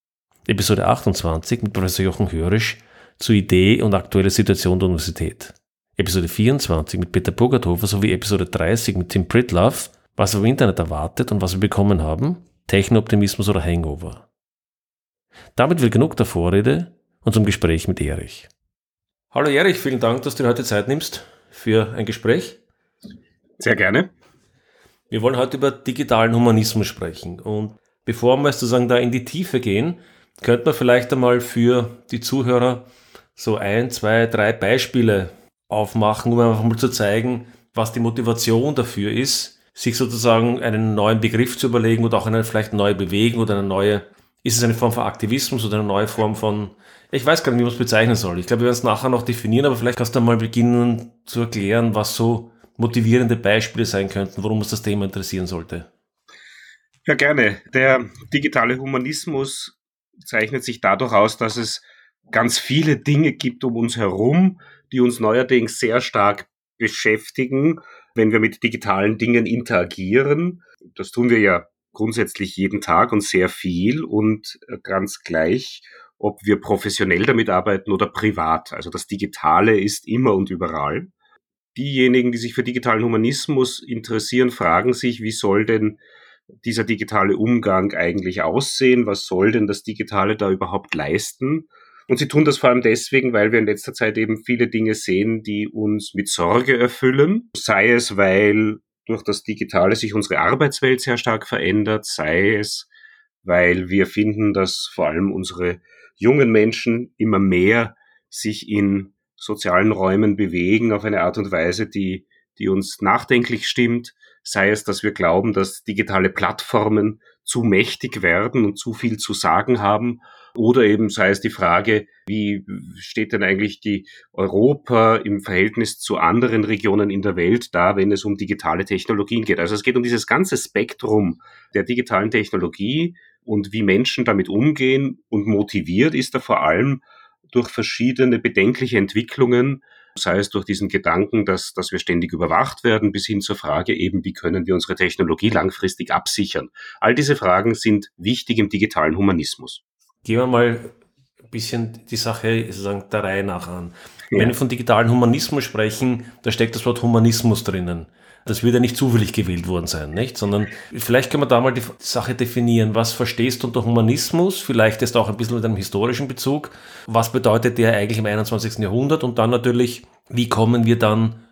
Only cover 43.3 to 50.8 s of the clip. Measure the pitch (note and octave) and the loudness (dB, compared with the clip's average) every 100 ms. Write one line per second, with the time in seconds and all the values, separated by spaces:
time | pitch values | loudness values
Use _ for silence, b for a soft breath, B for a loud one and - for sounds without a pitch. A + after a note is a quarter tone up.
43.3 | A#2 G#2+ G2+ G2 F#2+ G2+ G#2 - b b | 2 -2 -2 -2 0 2 0 -4 b b
44.3 | _ A#2 A2 A#2 A2+ A#2+ A#2 A2 - G#2+ | _ -4 0 0 2 0 0 -4 -4 -2
45.3 | B2+ - B2+ G#2+ G#2 G#2 G2+ G#2+ - G#2+ | -2 -2 -4 -2 -2 -2 0 -2 0 -2
46.3 | A2 A2 G#2 G2+ b b b b C#3 B2+ | 0 -2 -2 -6 b b b b -4 0
47.3 | D#3+ - A#2+ A#2+ A#2 B2+ A2 A#2 A2 G2 | 0 2 0 0 0 0 4 4 2 0
48.3 | F2 F2 A#2 A#2+ A#2+ B2 A2 C3 B2 A#2 | -4 -2 2 2 2 0 0 0 -2 -2
49.3 | A2+ G#2+ A#2 C#3+ A#2+ A#2+ A#2+ A#2 C3 A#2 | -4 0 2 2 2 -2 -2 -2 2 2
50.3 | A#2 A2+ A#2+ A#2+ A#2+ | 2 0 2 2 4